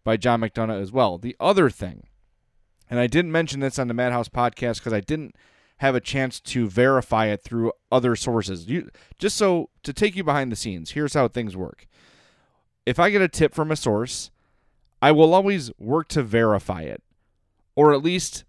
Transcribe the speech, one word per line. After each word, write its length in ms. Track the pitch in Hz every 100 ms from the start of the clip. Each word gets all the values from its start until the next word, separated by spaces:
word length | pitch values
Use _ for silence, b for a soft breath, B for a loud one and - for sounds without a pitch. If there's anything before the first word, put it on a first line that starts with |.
by 140 | 113 110
John 240 | 123 117
McDonough 380 | 113 - 110 101
as 120 | 98
well. 260 | 127 110 87
The 180 | 117 -
other 320 | 156 196 143
thing, 320 | - 90 53 - _ _ _ _ _ _ _ -
and 120 | 120
I 60 | 123
didn't 260 | 143 175
mention 260 | 165 160 139
this 180 | 135 139
on 120 | 123
the 40 |
Madhouse 360 | 120 123 120 113
podcast 520 | 123 120 - 123 110
'cause 120 | 120
I 80 | 107
didn't 340 | 98 156 147 - b b b b
have 140 | 135
a 60 | 127
chance 400 | - 139 131 -
to 300 | - 123 110
verify 560 | 95 131 131 - 110 110
it 180 | 101
through 300 | - 120 113 - -
other 240 | 127 123 113
sources. 500 | - 113 95 90 85
You, 240 | 165 - b b b
just 160 | 202 -
so, 340 | 202 175 - _
to 80 | -
take 240 | 135 208 185
you 80 |
behind 280 | 156 143 131
the 20 | 110
scenes, 360 | 117 90 80
here's 220 | 147 147
how 140 | 151 120
things 280 | 123 110 92
work. 300 | 90 - - b b b b b b b b _ -
If 120 | 120
I 120 | 208
get 120 | 202
a 60 | 180
tip 260 | - 156
from 180 | - 156
a 40 | 156
source, 560 | 127 104 127 - - _ _ _ _ _ _ -
I 100 | 135
will 220 | 151 160
always 360 | 185 196 196 120 -
work 300 | 107 156 156
to 160 | 156
verify 600 | 117 113 113 101 - 90
it, 200 | 76 50 _ _ _ _ _ _ _ -
or 180 | 151
at 80 | 143
least 440 | 160 180 - -